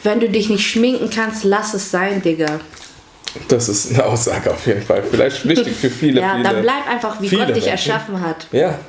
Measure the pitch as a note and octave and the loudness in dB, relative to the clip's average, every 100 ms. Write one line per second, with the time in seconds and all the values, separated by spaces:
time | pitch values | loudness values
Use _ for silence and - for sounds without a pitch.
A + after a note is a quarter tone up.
0 | G#3+ A3+ A3+ G#3 G#3 G3+ - A3+ A#3+ B3+ | 2 2 2 2 2 0 0 2 2 2
1 | A3+ A3 A3 G#3+ G3 G3+ G#3+ G3 - F3+ | -2 -2 -2 0 2 2 0 -4 -2 0
2 | F#3+ G3+ F3 D#3+ D#3 D3+ - - - - | 0 0 0 0 0 -2 -8 -20 -20 -20
3 | - - - - - B2 A#2 G#2 - A#2+ | -20 -14 -14 -12 2 2 2 -2 0 2
4 | G#2 A#2 G2 F2+ - F2 - G2+ - F#2 | 2 2 0 0 -2 -2 0 -2 2 0
5 | G2 A2+ C3 - - E3+ A#3 - C3 - | 0 0 0 0 0 2 2 0 -2 0
6 | D#3 C3 F#3 F#3+ F#3+ - A3 C#4 C#4 A#3 | 2 2 2 0 0 2 0 0 -2 -4
7 | A3 G#3+ G3 F#3+ B3+ A#3 E3 F#3 - - | -4 -4 -2 0 2 0 0 -2 -2 -2
8 | - F#3+ E3+ D#3+ - A#2+ E3+ D3 | -4 -6 -4 -6 -2 0 0 -2